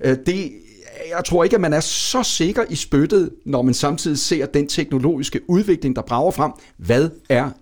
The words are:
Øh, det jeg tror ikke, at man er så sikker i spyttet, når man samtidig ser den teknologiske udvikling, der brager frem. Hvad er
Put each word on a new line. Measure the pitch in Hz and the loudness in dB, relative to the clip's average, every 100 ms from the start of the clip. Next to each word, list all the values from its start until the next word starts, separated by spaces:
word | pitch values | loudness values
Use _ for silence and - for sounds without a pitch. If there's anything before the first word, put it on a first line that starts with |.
Øh, | 131 131 147 | -2 0 0
det | 185 160 104 - - - - 160 | -4 -4 -10 -20 -20 -20 -16 -10
jeg | 170 | -6
tror | - 175 | 0 2
ikke, | 165 226 | 4 4
at | |
man | 165 | 2
er | 151 | 2
så | 160 - - 254 | 0 -4 -2 -2
sikker | 233 - 165 208 226 | -2 0 0 0 -2
i | |
spyttet, | 165 - 143 156 208 170 - - | -4 0 2 4 2 2 -4 -4
når | 135 | 0
man | 127 | 2
samtidig | 120 143 160 170 143 | 2 0 -2 -2 -2
ser | - 165 120 | -2 -2 0
den | 147 143 | 0 0
teknologiske | - 143 135 135 147 139 123 - | -2 -2 0 0 0 -4 -6 0
udvikling, | 175 202 160 139 120 | 2 2 0 0 -4
der | |
brager | - 120 170 | -2 0 0
frem. | - 151 - - - | 0 -2 -4 -20 -6
Hvad | 87 120 160 - - | 0 2 2 -2 0
er | 127 135 - | 0 0 -2